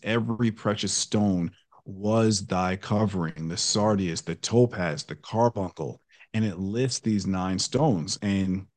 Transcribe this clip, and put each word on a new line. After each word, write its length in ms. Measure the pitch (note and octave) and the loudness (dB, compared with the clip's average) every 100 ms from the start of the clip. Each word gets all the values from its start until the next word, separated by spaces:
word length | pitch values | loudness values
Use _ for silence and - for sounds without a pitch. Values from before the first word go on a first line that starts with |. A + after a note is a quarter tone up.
"Every 480 | - A2+ A2+ A2 A#2 | -2 0 0 0 0
precious 420 | G#2+ G#2+ G#2+ G2 | 0 -2 0 -2
stone 600 | - - A2 G#2 F2+ E2+ - _ - - | -2 0 2 4 2 -2 -6 _ -20 -16
was 580 | F#2+ G#2 A2 A2 G2+ | -6 0 4 4 2
thy 320 | F#2+ F#2 F#2 F#2 | 0 0 0 -2
covering, 720 | - G#2 G#2+ F#2+ E2 D#2+ E2 | -2 0 2 0 -2 -4 -6
the 80 | F2 | -4
sardius, 640 | - G#2+ G#2 G#2 F2+ D#2+ | 0 2 2 2 0 -4
the 140 | - | -6
topaz, 720 | D#2+ - A#2 B2 F2+ F2 D2+ | -8 0 4 4 2 -4 -4
the 120 | - - | -8 -14
carbuncle." 880 | - A2 A#2+ G#2 F#2 - C#2 - _ - - | -4 2 2 2 -6 -6 -8 -10 _ -20 -6
And 100 | A2 | -2
it 140 | A2 F#2 | -2 -2
lists 400 | F#2+ A2 C3 - | -4 -2 -2 -2
these 280 | A#2 G#2 F#2+ | 0 0 0
nine 320 | F#2 F#2 F#2 | -2 0 -2
stones. 600 | - B2 D3+ F#2 D2 - | -2 2 2 2 -2 -2
And, 460 | G2+ G2 F#2+ F#2 G2 | 0 0 0 -2 -6